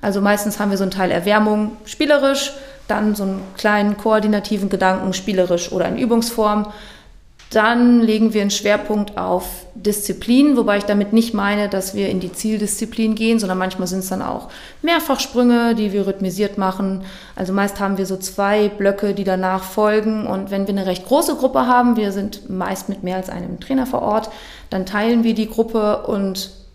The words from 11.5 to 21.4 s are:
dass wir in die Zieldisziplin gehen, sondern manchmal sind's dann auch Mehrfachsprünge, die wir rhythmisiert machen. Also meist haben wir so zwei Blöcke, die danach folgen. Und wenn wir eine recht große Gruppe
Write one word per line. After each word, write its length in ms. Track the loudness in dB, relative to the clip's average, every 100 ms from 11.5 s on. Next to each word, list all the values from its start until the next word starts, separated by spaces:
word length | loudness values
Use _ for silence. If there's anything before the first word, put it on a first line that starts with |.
| 0 0
dass 280 | -2 -4 -4
wir 120 | -2
in 100 | -2
die 120 | -4
Zieldisziplin 840 | -6 -4 -2 -2 -4 -6 -2 0 0
gehen, 240 | 2 2
sondern 180 | 0 -2
manchmal 300 | -2 -4 -4
sind's 220 | -4 -4
dann 120 | -4
auch 280 | -4 -6 -10 -18 -20 -6
Mehrfachsprünge, 920 | 0 0 0 -2 0 2 4 4 4
die 180 | 2 0
wir 140 | 0 -2
rhythmisiert 540 | -2 -4 -2 -2 0
machen. 420 | -2 0 -4 -4 -8 -16 -18 -8
Also 160 | -2
meist 280 | 0 0 -2
haben 180 | -2 -2
wir 80 | -2
so 120 | -4
zwei 520 | -8 -2 0 2 2
Blöcke, 460 | 2 0 2 0 0
die 80 |
danach 400 | 0 0 0 -2
folgen. 640 | -4 0 2 2 0 -2 -2
Und 240 | -4 -4
wenn 160 | -4 -2
wir 80 | -2
eine 100 | -2
recht 220 | -4 2
große 300 | 2 2
Gruppe 280 | 2